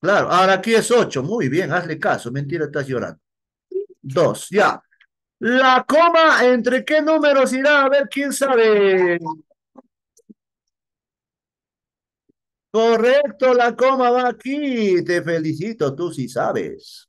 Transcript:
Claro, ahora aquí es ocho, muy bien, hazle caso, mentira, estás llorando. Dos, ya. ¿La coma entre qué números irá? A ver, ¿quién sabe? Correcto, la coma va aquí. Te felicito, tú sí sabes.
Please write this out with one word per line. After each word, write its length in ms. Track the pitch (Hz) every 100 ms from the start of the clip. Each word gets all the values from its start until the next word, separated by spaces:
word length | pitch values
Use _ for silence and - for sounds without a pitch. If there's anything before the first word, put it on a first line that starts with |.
Claro, 280 | 170 196 151
ahora 260 | 175 190 190
aquí 200 | 208 226
es 160 | 208
ocho, 320 | 240 196 139
muy 240 | 131 233 143
bien, 240 | 147 175
hazle 260 | 165 170 156
caso, 360 | 208 143 -
mentira, 320 | 135 143 170 147
estás 200 | 147 127
llorando. 360 | 127 95 80 _ _ _ _ _ 370 403 _
Dos, 480 | - 139 147 104 -
ya. 340 | 190 175 - _ _ _ _ _ _
¿La 460 | 220 254 262 254 254
coma 560 | 285 339 330 320 247
entre 400 | 247 254 240 254
qué 180 | - 302
números 520 | 302 311 294 277 262
irá? 320 | 262 269 294 269
A 40 |
ver, 200 | 285 277
¿quién 240 | - 277
sabe? 840 | 262 277 247 226 214 196 190 180 175 165 160 _ _ _ - _ _ _ _ _ - _ _ _ _ _ _ _ _ _ _ _ _ _ _ _ _ _ _ _ _ _ _ _
Correcto, 840 | 214 226 226 226 277 285 - 262
la 200 | 247 240
coma 380 | 240 254 262 247
va 160 | 247 247
aquí. 760 | - 254 277 294 247 208 180 170
Te 180 | 175
felicito, 720 | 160 165 160 156 190 226 143 139
tú 160 | 175
sí 160 | 156 120
sabes. 800 | - 110 120 80 - - -